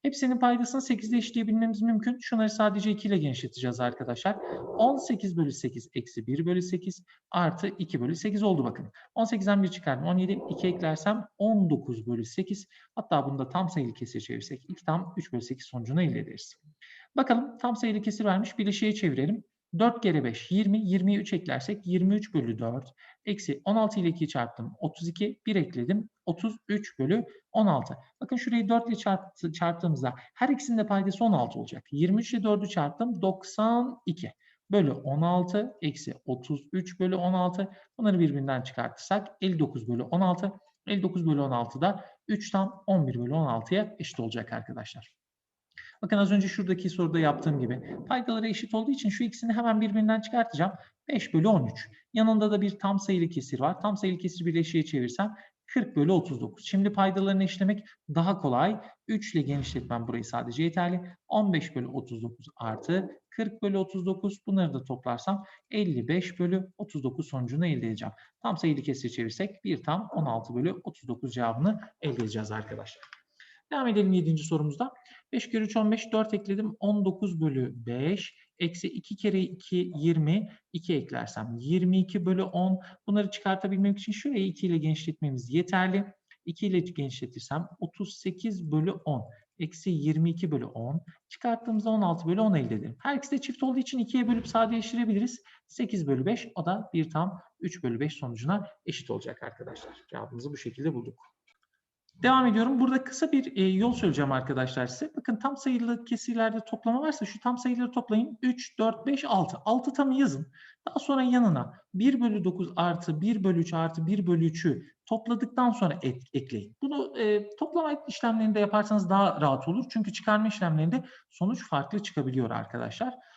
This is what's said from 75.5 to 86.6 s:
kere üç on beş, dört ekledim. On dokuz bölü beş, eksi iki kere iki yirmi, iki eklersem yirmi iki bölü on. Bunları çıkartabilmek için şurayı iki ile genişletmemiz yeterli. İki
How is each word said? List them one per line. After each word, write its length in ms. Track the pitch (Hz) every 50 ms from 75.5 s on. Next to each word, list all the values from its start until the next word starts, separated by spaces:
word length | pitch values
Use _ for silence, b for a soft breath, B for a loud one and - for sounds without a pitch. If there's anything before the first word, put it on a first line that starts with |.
kere 140 | - 220 214
üç 120 | 208 -
on 160 | 220 214 214
beş, 200 | 220 214 - -
dört 220 | 220 214 220 220 220
ekledim. 420 | 196 202 196 196 208 214 214 214 -
On 240 | 202 208 208 208 190
dokuz 360 | 190 185 - 214 185 175 160
bölü 460 | 160 151 135 131 123 - - 120 113
beş, 500 | 120 120 127 139 165 202 190 - - b b b b b -
eksi 300 | 175 165 175 - - -
iki 280 | - 185 - - 208
kere 240 | - - 202 190 190
iki 520 | 185 - - - - - 185 180 180 180 170
yirmi, 520 | 143 151 170 165 160 147 156 180 214 220 B B B B _
iki 220 | - 165 - 180 165
eklersem 640 | 135 - - 131 120 117 110 - 107 107 117 117 117
yirmi 420 | 123 143 175 185 185 180 185 190
iki 260 | 185 - - 196 170
bölü 160 | 185 185 190
on. 380 | 190 185 - 175 185 190 185 185 B B B B -
Bunları 240 | 214 202 208 208 202
çıkartabilmek 680 | - - - 196 190 190 - 190 196 190 196 202 196 196
için 140 | - 220
şurayı 340 | 208 - - 294 269 202 190
iki 200 | 190 160 - 196
ile 120 | 180 170 160
genişletmemiz 760 | 147 160 151 156 156 165 156 - 156 143 131 123 120 120 135
yeterli. 500 | 170 180 180 190 185 185 190 185 202 202 - - _ _ b b b -
İki 220 | 175 165 -